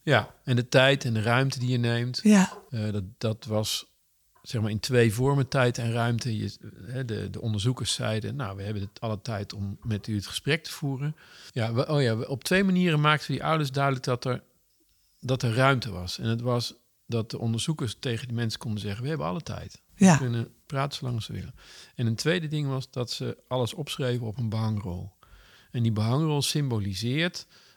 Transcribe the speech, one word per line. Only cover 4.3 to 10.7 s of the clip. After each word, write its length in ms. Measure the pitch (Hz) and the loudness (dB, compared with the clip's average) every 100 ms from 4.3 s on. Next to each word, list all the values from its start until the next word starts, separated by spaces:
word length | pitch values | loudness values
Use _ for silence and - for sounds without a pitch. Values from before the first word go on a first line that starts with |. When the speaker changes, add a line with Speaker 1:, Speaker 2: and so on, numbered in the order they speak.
| _ | _
Speaker 1:
zeg 180 | - 117 | -6 -2
maar, 100 | 107 | -2
in 100 | 104 | -2
twee 320 | - 123 117 | 2 6 6
vormen, 340 | 107 131 143 127 | 4 2 2 2
tijd 300 | 139 123 123 | 2 2 2
en 140 | 117 | -2
ruimte. 440 | 117 117 117 127 107 | 0 0 0 -2 -4
Je, 200 | 101 - 113 - - | -4 -8 -16 -16 -10
hè, 180 | 127 | -8
de, 260 | 123 104 98 | -6 -6 -6
de 100 | 92 | -6
onderzoekers 520 | 113 107 117 127 - | -4 0 0 0 -2
zeiden, 440 | - 113 110 107 135 | -2 -2 -2 -4 -6
"Nou, 200 | 104 98 | -6 -6
we 60 | |
hebben 200 | 98 104 | -6 -6
het 180 | 98 - | -6 -6
alle 220 | 113 104 | -6 -6
tijd 300 | - 104 104 | -6 -6 -6
om 260 | 101 101 101 | -6 -6 -6
met 240 | 120 104 - | -4 -4 -2
u 80 | |
het 120 | 104 - | -4 -4
gesprek 380 | - - 160 | -6 -2 -2
te 60 | - | -4